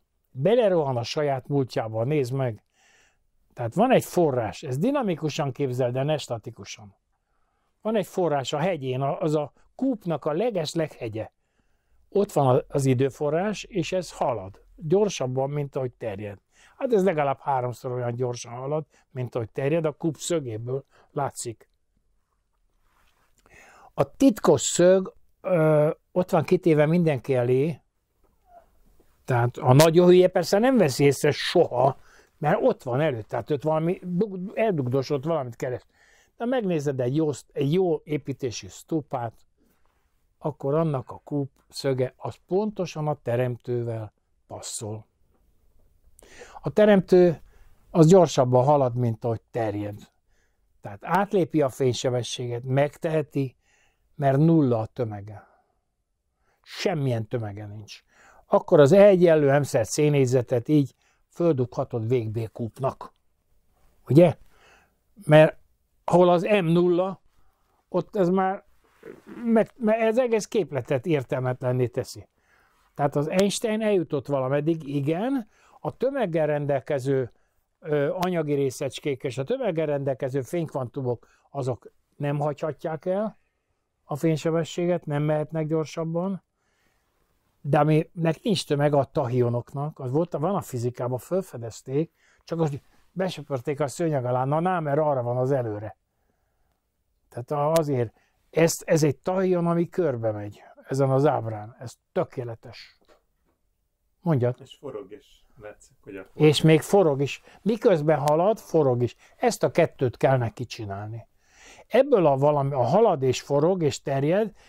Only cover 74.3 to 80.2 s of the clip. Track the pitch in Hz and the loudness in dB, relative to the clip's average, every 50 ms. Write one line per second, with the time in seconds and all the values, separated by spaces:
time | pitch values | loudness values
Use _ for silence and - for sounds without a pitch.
74.3 | 139 135 131 127 139 147 147 165 170 160 160 139 143 147 135 147 160 175 220 262 | -2 -2 0 0 -2 0 0 -2 -2 -4 -6 -6 -4 -2 -2 -2 -2 -2 -2 -4
75.3 | 277 254 208 - _ _ _ _ _ _ - 160 - _ 233 269 277 277 226 175 | -4 -4 -6 -10 _ _ _ _ _ _ -10 -10 -6 _ -4 -2 -2 -2 -2 -2
76.3 | 160 165 156 147 147 147 147 139 143 135 - - 151 135 123 139 135 131 127 - | 0 0 0 0 0 -2 0 -2 -2 -2 -2 -4 -4 -4 -2 0 0 0 -2 -4
77.3 | - _ _ _ _ _ _ _ _ _ - 160 151 147 143 156 180 185 175 185 | -8 _ _ _ _ _ _ _ _ _ -6 -4 -2 0 0 -2 -2 -2 -2 -2
78.3 | 180 165 151 147 143 139 139 131 - - 151 127 - - - 147 135 - - 139 | -2 -2 -2 -2 0 0 0 -2 -4 -6 -8 -8 -10 -6 -6 -6 -6 -4 -6 -8
79.3 | 120 139 139 - 247 269 254 202 165 160 156 147 143 143 139 139 135 - | -6 -8 -6 -4 -4 -4 -2 -4 -2 -2 -2 -2 -2 -2 -2 -4 -4 -4